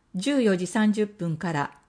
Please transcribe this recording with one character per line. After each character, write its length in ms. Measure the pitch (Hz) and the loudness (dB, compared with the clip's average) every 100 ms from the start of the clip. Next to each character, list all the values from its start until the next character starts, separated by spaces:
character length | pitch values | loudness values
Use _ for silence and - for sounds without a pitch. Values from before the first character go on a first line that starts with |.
| _ | _
十 280 | 185 240 285 | -6 0 2
四 160 | 220 185 | 2 2
時 100 | 180 | 0
三 240 | 220 214 | 0 2
十 140 | 208 208 | 2 -2
分 300 | - 170 156 | -4 -6 -4
か 160 | 175 | -4
ら 260 | 151 - - | -4 -4 -8